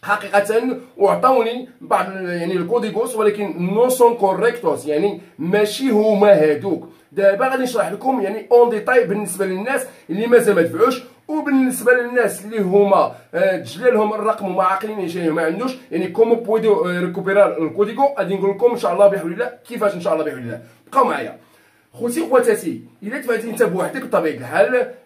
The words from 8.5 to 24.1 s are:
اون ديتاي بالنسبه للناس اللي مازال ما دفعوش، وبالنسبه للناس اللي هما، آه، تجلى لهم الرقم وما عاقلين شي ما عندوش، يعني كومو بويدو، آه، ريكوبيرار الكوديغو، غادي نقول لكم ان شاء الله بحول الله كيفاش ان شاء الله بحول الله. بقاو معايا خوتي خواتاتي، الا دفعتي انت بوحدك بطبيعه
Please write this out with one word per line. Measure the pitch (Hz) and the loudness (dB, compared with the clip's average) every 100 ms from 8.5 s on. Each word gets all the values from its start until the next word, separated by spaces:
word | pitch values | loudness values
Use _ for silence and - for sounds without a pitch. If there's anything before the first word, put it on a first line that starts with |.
اون | 240 233 | 6 6
ديتاي | 214 - 254 | 2 2 2
بالنسبه | 196 202 208 190 190 | 2 -2 -6 -4 -4
للناس | 185 226 277 262 - _ | -4 -4 -4 -6 -16 _
اللي | 175 233 | -6 4
مازال | 240 208 | 4 4
ما | 185 | 2
دفعوش، | 165 - 262 254 - _ - | 0 2 0 0 -10 _ -8
وبالنسبه | 311 285 269 254 - 233 | -6 0 0 0 0 2
للناس | 247 240 247 214 196 | 2 0 0 -2 -2
اللي | 202 226 | -8 -4
هما، | 185 196 202 185 - - _ | 0 2 4 4 2 -4 _
آه، | 165 190 185 | -2 0 -2
تجلى | - 156 247 | -8 -2 2
لهم | 214 214 | 2 0
الرقم | 214 208 214 196 | -2 -2 -2 -4
وما | 180 | 0
عاقلين | 185 190 214 214 175 | 0 0 -4 -6 -6
شي | 175 165 | -4 -2
ما | 160 | 0
عندوش، | 165 185 254 254 - | -2 -2 -6 -8 -8
يعني | 170 185 | -6 -6
كومو | 180 226 | 2 2
بويدو، | 226 190 220 220 190 180 | 2 0 0 2 2 0
آه، | 180 | -2
ريكوبيرار | 180 180 180 196 180 - | -4 -4 0 4 4 2
الكوديغو، | 160 170 208 226 277 277 | -4 0 -2 2 0 0
غادي | 180 | -4
نقول | 196 196 | 0 -2
لكم | 196 240 | 2 0
ان | 233 | 0
شاء | 214 | -2
الله | 175 202 | 4 4
بحول | 196 165 | 4 -4
الله | 180 254 - - | -6 -8 -8 -14
كيفاش | 233 202 | -2 -2
ان | 180 | -2
شاء | 175 | -2
الله | 160 | -2
بحول | 151 131 | -2 -6
الله. | 120 113 - _ _ | -10 -12 -14 _ _
بقاو | - | 0
معايا | - 151 - - _ _ _ _ _ | 0 0 -6 -12 _ _ _ _ _
خوتي | - 240 240 - | -8 -6 -4 2
خواتاتي، | 254 233 202 170 117 - _ | 2 4 0 -2 -10 -14 _
الا | 202 277 | -10 -8
دفعتي | 247 220 226 | -4 -4 -4
انت | 202 | -2
بوحدك | 220 185 165 262 | 0 0 -6 -6
بطبيعه | 269 | -4